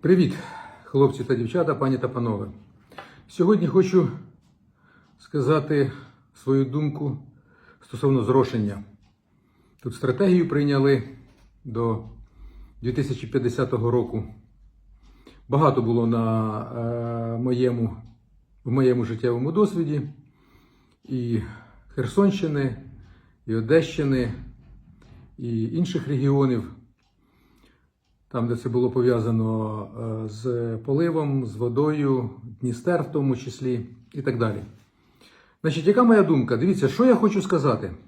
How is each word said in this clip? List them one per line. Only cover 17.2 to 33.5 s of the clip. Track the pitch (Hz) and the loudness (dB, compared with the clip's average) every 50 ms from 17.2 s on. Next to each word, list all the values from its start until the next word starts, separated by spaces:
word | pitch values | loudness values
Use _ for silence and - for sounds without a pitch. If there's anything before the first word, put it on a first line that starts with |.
| 117 117 117 | -6 -6 -6
моєму, | 117 123 127 127 123 127 123 120 117 113 110 - - - - - _ _ _ _ _ _ _ _ _ _ | -4 -2 -2 0 0 0 0 0 0 -2 -4 -4 -10 -16 -20 -20 _ _ _ _ _ _ _ _ _ _
в | 131 | -2
моєму | 117 139 131 127 123 123 113 | 0 4 4 4 4 2 0
життєвому | 107 113 113 - 123 120 120 120 151 | -4 -4 -4 -2 -2 -2 0 -2 -2
досвіді | - 196 208 - - 170 165 147 151 143 - - - - - _ _ _ _ _ _ _ _ _ _ _ _ _ _ _ _ | 2 2 2 2 2 -2 -2 -2 -2 -4 -4 -6 -12 -18 -20 _ _ _ _ _ _ _ _ _ _ _ _ _ _ _ _
і | - 131 127 120 117 117 110 - - - - - - - - _ | -8 -6 -6 -4 -2 -2 -2 -4 -6 -12 -18 -20 -20 -20 -20 _
Херсонщини, | - - - 123 110 - 196 202 196 - - - 160 147 143 135 131 113 - - - - - - - - - _ _ _ _ _ | -12 -6 -6 -6 0 2 2 2 2 2 0 -4 -4 -2 -2 -2 -4 -6 -8 -14 -20 -20 -20 -20 -20 -20 -20 _ _ _ _ _
і | 113 110 | -4 -4
Одещини, | 113 110 110 151 165 156 - - - 147 139 135 127 123 113 - - - - - - - - - - - - - _ - - - - - - _ | -4 0 4 4 4 4 2 -4 -4 -2 0 0 0 -2 -4 -6 -10 -14 -16 -18 -20 -20 -20 -20 -20 -20 -20 -20 _ -20 -20 -20 -20 -20 -20 _
і | - 127 120 117 113 113 | -12 -8 -4 -4 -2 -2
інших | 113 135 160 175 - - 165 - | -2 -2 -2 -2 -2 -2 -6 -4
регіонів, | 131 147 127 135 139 139 139 139 131 123 113 - - - - - _ _ _ _ _ _ _ _ _ _ _ _ _ _ _ _ _ _ _ _ _ _ _ _ _ _ _ _ _ | -2 -2 0 2 2 2 4 2 2 2 0 -4 -8 -14 -20 -20 _ _ _ _ _ _ _ _ _ _ _ _ _ _ _ _ _ _ _ _ _ _ _ _ _ _ _ _ _
там, | - 123 117 | -4 -4 -2
де | 117 120 | -2 -2
це | 113 - 131 | -4 -4 -2
було | 117 123 123 123 | 0 0 0 2
пов'язано, | 120 127 120 123 123 113 107 117 113 113 110 110 110 110 110 107 107 104 101 104 107 117 113 113 110 110 110 | 2 2 2 4 2 2 2 0 0 0 0 0 0 -2 -2 -4 -6 -8 -10 -10 -12 -10 -8 -6 -6 -6 -8
е, | |
з | 107 104 107 117 131 120 120 117 117 113 | -10 -10 -8 -6 -4 -4 -2 -4 -4 -6
поливом, | 110 113 143 139 151 170 170 160 160 151 143 139 135 127 | -6 -4 -2 0 2 2 2 0 0 -2 0 0 -2 -2
з | 110 101 | -4 -6
водою, | 107 120 120 117 131 147 151 151 151 143 139 135 127 117 110 - - - 120 110 - | -4 -4 -2 0 2 0 2 0 0 0 0 0 0 -2 -4 -10 -14 -18 -18 -12 -6
Дністер | 127 127 117 - - 175 175 165 147 | -6 -6 -6 -2 0 0 0 0 0
в | - | -2
тому | - 151 139 135 127 | -2 0 0 0 0
числі | 117 - - | -2 -6 -12